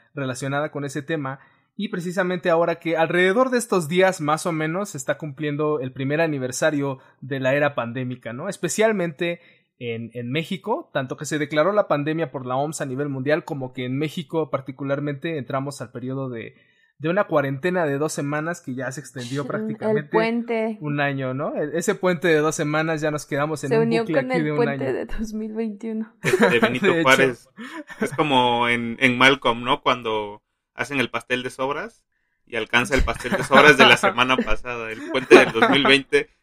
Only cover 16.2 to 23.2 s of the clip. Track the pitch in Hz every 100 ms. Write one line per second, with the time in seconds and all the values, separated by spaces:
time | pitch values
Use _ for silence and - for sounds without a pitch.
16.2 | 131 117 110 - _ _ _ - 156 190
17.2 | 202 156 135 135 180 185 156 139 151 -
18.2 | 143 151 160 170 - 127 127 127 - 131
19.2 | 120 139 147 - 220 220 220 220 - 220
20.2 | 226 233 233 226 220 214 147 147 143 135
21.2 | 131 131 170 269 151 165 190 196 180 170
22.2 | 180 156 156 156 151 156 160 160 151 151